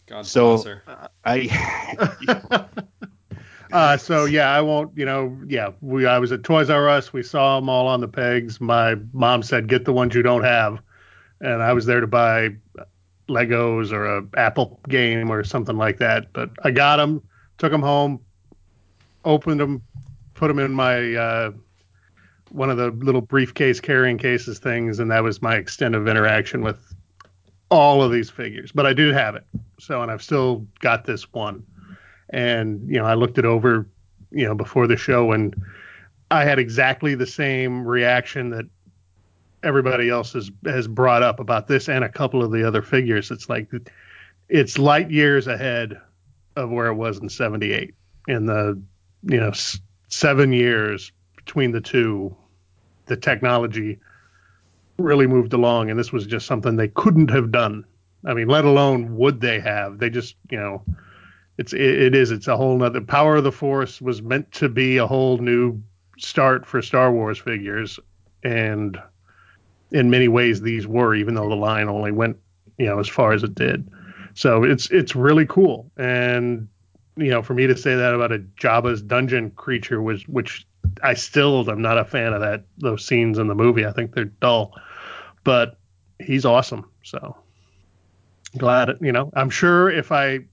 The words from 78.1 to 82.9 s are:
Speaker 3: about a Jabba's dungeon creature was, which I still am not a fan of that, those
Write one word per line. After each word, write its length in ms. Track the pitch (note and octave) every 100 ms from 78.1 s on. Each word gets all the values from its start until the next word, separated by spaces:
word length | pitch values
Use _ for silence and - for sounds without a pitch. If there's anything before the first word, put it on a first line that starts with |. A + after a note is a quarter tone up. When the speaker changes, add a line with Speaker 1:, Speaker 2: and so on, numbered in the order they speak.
Speaker 3:
about 180 | A#2+ A#2+
a 60 | A2
Jabba's 640 | F#2+ - B2 A#2 A#2+ A2
dungeon 480 | G#2 B2 B2+ B2 A2
creature 500 | - - A#2+ - A2+
was, 260 | A2 G#2 -
which 380 | B2+ - - - _ - -
I 100 | C#3
still 560 | B2 - D3 C#3+ C3+ A2
am 120 | G#2+
not 160 | A2+ A#2
a 80 | G#2
fan 260 | C3 A#2
of 80 | G#2+
that, 220 | G#2 G#2+ - -
those 260 | G2+